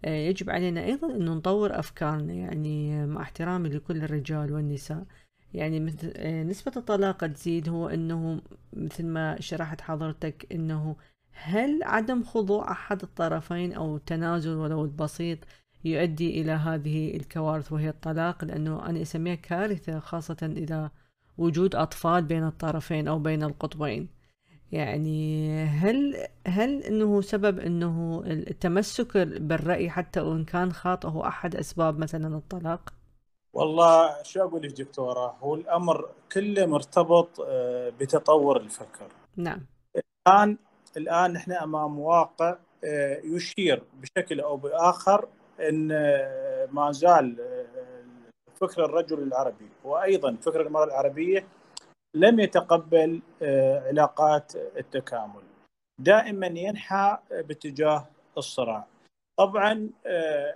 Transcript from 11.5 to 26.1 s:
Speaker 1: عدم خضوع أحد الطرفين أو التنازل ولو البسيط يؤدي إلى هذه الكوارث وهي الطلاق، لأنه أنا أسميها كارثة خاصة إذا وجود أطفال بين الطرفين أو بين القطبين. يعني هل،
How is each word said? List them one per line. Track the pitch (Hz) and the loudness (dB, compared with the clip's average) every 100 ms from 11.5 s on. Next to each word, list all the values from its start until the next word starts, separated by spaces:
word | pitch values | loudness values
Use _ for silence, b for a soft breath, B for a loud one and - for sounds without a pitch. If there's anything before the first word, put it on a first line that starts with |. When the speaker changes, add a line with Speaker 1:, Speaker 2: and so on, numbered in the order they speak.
| 208 269 311 | 0 0 -2
Speaker 1:
عدم | - 220 226 247 | 0 -2 0 -2
خضوع | - 226 196 208 - | -2 -2 0 0 -2
أحد | 175 - 196 | -8 -6 -6
الطرفين | 185 - 165 160 - 175 175 | -6 -4 -2 -2 -4 -4 -4
أو | - 160 151 | -4 -4 -6
التنازل | - 165 170 170 160 | -4 -4 -2 -2 -2
ولو | 160 156 156 | -4 -2 -2
البسيط | 151 147 151 - 170 160 - b b b 160 | -4 -4 -6 -4 -6 -6 -10 b b b -2
يؤدي | 156 170 156 170 160 | 0 0 0 -2 -2
إلى | 156 | -2
هذه | 156 160 160 151 156 156 160 | 0 0 -2 -2 -2 -2 -6
الكوارث | - 165 156 156 139 | -8 -4 -2 -2 -4
وهي | 156 156 | -4 -4
الطلاق، | 156 160 160 170 175 160 | -4 -4 -2 -2 -4 -6
لأنه | 151 156 156 170 | -4 -4 -4 -4
أنا | 165 | -6
أسميها | 156 165 175 165 | -4 -4 -4 -6
كارثة | - 175 214 180 - 160 | -4 -4 -2 -4 -6 -8
خاصة | - 170 156 160 160 160 | -6 -10 -8 -8 -6 -6
إذا | 151 156 156 - _ _ _ - | -4 -4 -6 -10 _ _ _ -2
وجود | 165 156 190 - | 0 2 2 2
أطفال | 160 - 170 180 | -2 0 2 2
بين | 156 165 | 2 -2
الطرفين | 160 - 160 151 - 156 151 | -2 -4 -4 -4 -4 -4 -2
أو | 156 | -2
بين | 156 156 | 0 -2
القطبين. | 151 143 151 156 147 - 180 - _ _ _ 147 - | -2 -4 -8 -4 -4 -4 -8 -14 _ _ _ -20 -8
يعني | 160 131 151 156 156 156 156 156 156 | -4 -2 -2 -2 -2 -2 -2 -2 0
هل، | 156 147 196 262 285 | 0 2 2 4 0